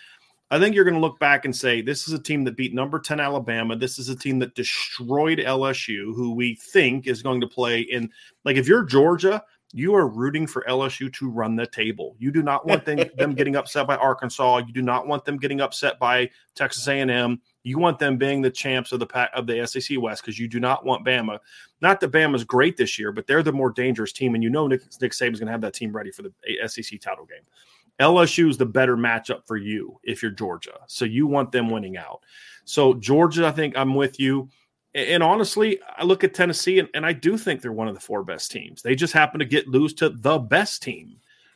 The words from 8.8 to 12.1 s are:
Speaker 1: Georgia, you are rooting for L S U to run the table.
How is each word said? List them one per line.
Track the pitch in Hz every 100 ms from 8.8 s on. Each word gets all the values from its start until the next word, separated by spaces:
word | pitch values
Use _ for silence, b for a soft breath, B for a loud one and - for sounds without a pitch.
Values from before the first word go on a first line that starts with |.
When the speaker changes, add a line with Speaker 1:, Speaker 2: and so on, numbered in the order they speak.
Speaker 1:
Georgia, | 165 135 156 170 190 208 - _ _
you | - 165
are | 202 143
rooting | 110 135 151 156
for | 127 120
L | 131
S | 135 -
U | 135
to | 131 135
run | 117 110
the | 113 117
table. | - 110 104 76